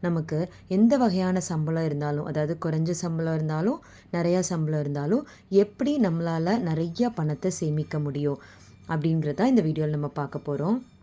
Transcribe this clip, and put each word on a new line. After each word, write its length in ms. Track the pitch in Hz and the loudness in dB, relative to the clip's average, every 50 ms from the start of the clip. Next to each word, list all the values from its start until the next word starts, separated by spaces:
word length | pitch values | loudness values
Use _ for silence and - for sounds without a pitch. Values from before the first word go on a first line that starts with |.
| - | 0
நமக்கு 340 | 175 170 165 156 160 156 151 175 180 - - - - 185 196 | 0 0 0 -2 -2 -2 -2 -2 -4 -6 -18 -8 -2 4 6
எந்த 200 | 214 233 285 269 247 | 6 6 6 6 4
வகையான 400 | 226 180 190 185 185 185 185 170 - | 4 2 2 2 2 2 0 0 0
சம்பளம் 380 | 175 156 151 151 160 160 160 156 | -2 -2 0 0 0 0 0 0
இருந்தாலும், 400 | 147 143 147 147 147 147 151 - | -2 -2 -2 -2 -2 -2 -4 -4
அதாவது 240 | 151 156 151 151 - 156 - | -2 -2 -2 -2 -4 -4 -2
குறைஞ்ச 300 | 165 156 156 160 165 175 165 - | -2 0 0 0 0 -2 -2 -2
சம்பளம் 340 | 170 165 160 165 160 160 160 | -4 -2 -2 -2 -2 -2 -2
இருந்தாலும், 400 | 156 156 156 156 165 214 294 339 - - - - - - - 175 | -2 -2 -2 0 0 0 -2 -4 -8 -20 -20 -20 -14 -6 -4 0
நிறையா 240 | 170 170 175 185 180 - | 2 2 2 2 2 0
சம்பளம் 320 | 185 165 156 151 156 151 147 | 0 -2 0 0 0 -2 -2
இருந்தாலும், 380 | 143 143 143 143 147 202 262 294 - - - - - 190 196 202 | -2 -2 -2 0 0 0 0 0 -4 -20 -20 -12 2 4 4 4
எப்படி 280 | 208 - - 254 285 294 294 233 185 | 4 0 -4 -2 0 2 2 2 2
நம்மளால 500 | 165 165 165 170 165 165 160 175 208 233 180 170 | 2 0 -2 -2 -2 -2 0 0 0 0 0 -2
நிறைய 420 | 160 160 165 170 165 - 240 247 233 - | -2 -2 -2 -4 -2 -2 -2 -2 0 -2
பணத்தை 340 | 160 151 151 147 - 185 180 - | -2 -2 -2 -2 -2 -4 -2 -2
சேமிக்க 420 | 180 156 151 151 151 160 - 156 147 147 | -2 -2 -2 -2 -4 -2 -4 -4 -4 -2
முடியும் 340 | 135 143 147 143 143 135 - - - - - - - - - - 165 | -4 -2 -2 -2 -2 -4 -8 -20 -20 -20 -20 -20 -20 -20 -8 -4 -4
அப்படிங்கிறத 560 | 160 147 165 160 160 151 147 143 147 196 262 262 | -2 0 0 0 0 0 -2 0 0 2 4 4
இந்த 100 | 233 170 156 | 4 4 2
வீடியோல 280 | 151 151 156 151 151 147 | 0 0 0 -2 -2 -2
நம்ம 160 | 147 147 - 160 | -4 -4 -4 -6
பார்க்க 260 | 143 131 - 147 - - | -6 -6 -6 -8 -6 -4
போறோம். 300 | 143 139 143 175 226 254 254 - - - | -4 -2 0 0 0 -2 -4 -10 -20 -20